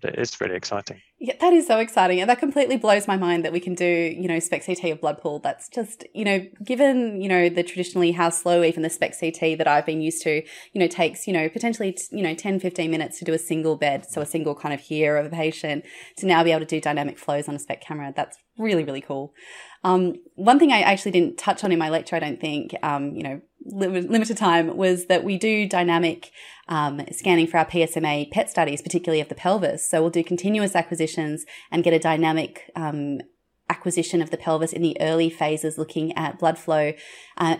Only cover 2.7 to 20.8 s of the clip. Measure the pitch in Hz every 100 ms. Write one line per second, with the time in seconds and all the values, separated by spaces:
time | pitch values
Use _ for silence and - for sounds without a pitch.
2.7 | 254 214 208 208 190 175 170 165 175 180
3.7 | 180 175 170 165 165 180 165 165 156 -
4.7 | 180 170 151 156 147 160 147 139 - -
5.7 | - 214 - - - 208 - 190 - 208
6.7 | 254 277 254 233 202 196 180 175 175 175
7.7 | 180 180 185 170 170 170 165 175 175 165
8.7 | 165 160 - - - 165 160 160 160 160
9.7 | 147 151 156 156 156 160 151 156 - -
10.7 | 202 170 - 160 - - 170 160 220 233
11.7 | 226 190 185 - 214 160 165 202 190 180
12.7 | 185 160 160 156 - 170 160 - 160 160
13.7 | 151 147 135 - - 147 160 151 143 151
14.7 | 143 - 156 151 147 156 170 160 156 156
15.7 | 147 - - - - 190 165 170 160 156
16.7 | 156 151 147 143 - - 147 147 143 -
17.7 | 139 - 151 139 135 147 - _ - 220
18.7 | 180 147 135 - 139 143 _ - - -
19.7 | - 185 185 180 - - - 196 277 311
20.7 | 226